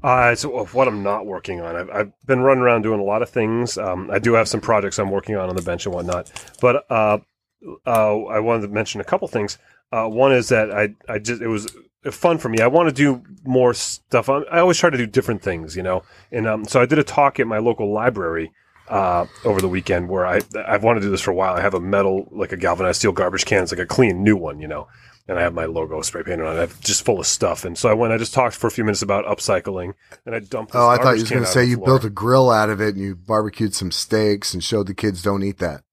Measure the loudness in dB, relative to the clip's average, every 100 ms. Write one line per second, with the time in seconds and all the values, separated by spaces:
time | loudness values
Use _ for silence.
0 | 2 4 4 2 -2 -6 -4 0 0 0
1 | -2 -2 -4 -10 -8 -8 -8 -8 -6 -4
2 | -4 _ -2 2 4 4 4 2 2 -2
3 | 0 -2 -2 -2 0 0 -2 -4 -4 -6
4 | -2 -2 2 4 2 -2 0 0 0 -4
5 | -2 -2 -4 -4 -2 -4 -4 -6 -4 -6
6 | -4 -6 -6 -18 -20 0 2 2 0 0
7 | 2 0 _ _ _ _ -20 -12 -2 2
8 | 2 0 -2 -2 0 0 -2 -4 -4 -6
9 | -4 -4 -2 -4 -4 -8 _ _ _ -4
10 | -2 2 4 4 4 2 2 0 -2 -4
11 | -8 -8 -6 -6 -4 -4 -6 -16 _ _
12 | -12 -2 0 0 0 2 4 4 2 4
13 | 2 2 -6 -16 0 4 4 2 -6 -10
14 | _ 0 2 -2 2 4 4 4 2 2
15 | 0 0 0 -4 -4 -6 -6 -8 -2 -4
16 | -4 -20 _ -4 -2 -2 0 2 4 4
17 | 2 2 2 2 -2 0 0 0 -2 0
18 | 0 0 -4 -4 -6 _ _ _ -4 -2
19 | 0 0 -2 -4 -2 0 0 -4 -2 -2
20 | -2 -2 0 0 -2 -10 -2 0 2 2
21 | 0 -2 -2 0 0 0 0 -2 0 2
22 | 2 0 -6 -8 -6 -2 -2 0 0 0
23 | 0 0 -2 -2 0 0 0 -4 -4 2
24 | 2 4 2 2 0 -10 -10 -10 -12 _
25 | -20 _ -8 -2 -2 -2 -6 -4 -6 -6
26 | -8 -8 -6 -6 -4 -4 -4 -4 -4 -2
27 | 0 0 0 0 -2 -2 -6 -2 0 2
28 | 2 0 0 0 0 0 -4 0 -2 -2
29 | 0 -2 0 -4 0 0 -2 -8 -8 -12
30 | _ -20 -10 -10 -6 -8 -4 2 4 6
31 | 4 2 0 0 2 2 2 2 4 2
32 | 2 -4 2 4 6 4 2 0 -2 -2
33 | -6 -8 -2 -2 -2 -4 -4 -2 -6 -6
34 | -2 0 2 0 -2 -6 -4 -2 -2 -2
35 | -4 -2 -4 -2 -4 -4 -6 -6 _